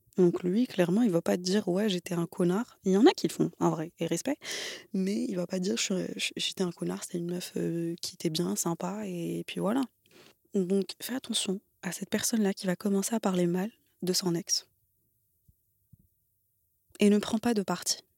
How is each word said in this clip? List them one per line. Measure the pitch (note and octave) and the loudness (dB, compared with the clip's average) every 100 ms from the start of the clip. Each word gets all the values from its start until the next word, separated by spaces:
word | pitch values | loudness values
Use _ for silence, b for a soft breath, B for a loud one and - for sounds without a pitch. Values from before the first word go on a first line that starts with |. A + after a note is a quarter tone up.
| _ - | _ 4
Donc | F3+ - | 4 4
lui, | F3+ G3+ B3+ | 0 2 2
clairement, | - E3+ G3 | 2 2 4
il | A#3+ | 4
va | E3+ | 2
pas | F#3 G3 | 2 0
te | |
dire, « | F3+ G3+ F#3 | 2 0 2
Ouais, | F3+ G#3+ | 0 0
j'étais | F3+ - | -2 -2
un | E3+ E3+ | -2 -2
connard. » | - F3 F#3+ B3 - F#3+ | 0 2 2 -2 -4 2
Il | |
y | F#3+ | 6
en | C#4+ | 6
a | |
qui | - E3+ | 6 0
le | |
font, | - E3 - | 0 -2 2
en | E3+ | 0
vrai, | E3 D#3+ - | 0 -6 -6
et | E3 | -2
respect. | E3+ - D4 B B B B B | -2 -2 -6 B B B B B
Mais | G3 F#3 A3 B3 | -2 0 -2 -2
il | F3+ | -4
va | F3 | -4
pas | F#3+ | -2
dire, « | F#3 A#3 | -2 -2
Je | |
suis, | - F#3 E3+ - | -2 -2 -2 -4
je, | - - | -6 -4
j'étais | - - | -6 -2
un | F3+ | -2
connard, | - F3 F#3+ | -2 -6 -6
c'était | - F3+ | -6 -6
une | E3+ | -4
meuf, | F3+ - F3 | -6 -6 -4
euh, | E3+ E3 E3 F3 | -2 -2 -4 -6
qui | - - | -10 -6
était | F3 | -4
bien, | D#3+ F3 G3+ | -2 -2 -2
sympa, | E3+ E3+ F3+ G3+ G#3 | -2 -2 -4 -6 -6
et | F3 E3+ E3+ - | -6 -6 -6 -6
puis | F3+ | -2
voilà. » | F3 B3+ B3+ _ _ B B _ _ | 0 0 -2 _ _ B B _ _
Donc | G3+ F3+ G3 F#3 - | -2 2 0 0 -8
fais | - B3+ | -8 -6
attention | - A3 - F#3+ - _ | -4 -4 -2 -4 -8 _
à | F#3 | -10
cette | - F#3 | -8 -4
personne-là | G#3+ - A3+ G3 | -2 0 2 0
qui | G3+ F#3+ | 0 -2
va | F3+ | -2
commencer | G#3 G3 G3 | 0 0 0
à | A3+ | 0
parler | G3+ F3+ F3 | 0 2 2
mal | F3+ G#3 - _ _ | 0 -4 -8 _ _
de | F3+ | -2
son | F3+ F#3 E3+ | 0 0 -2
ex. | - - - _ _ _ _ _ _ _ _ _ _ _ _ - _ _ _ _ _ _ _ _ _ - | -2 -4 -4 _ _ _ _ _ _ _ _ _ _ _ _ -20 _ _ _ _ _ _ _ _ _ 4
Et | G#3 | 6
ne | G#3 | 6
prends | - A3 | 4 0
pas | A#3+ | 0
de | G#3+ | 0
parti. | F#3 F3 - - - | 0 -2 -2 -4 -8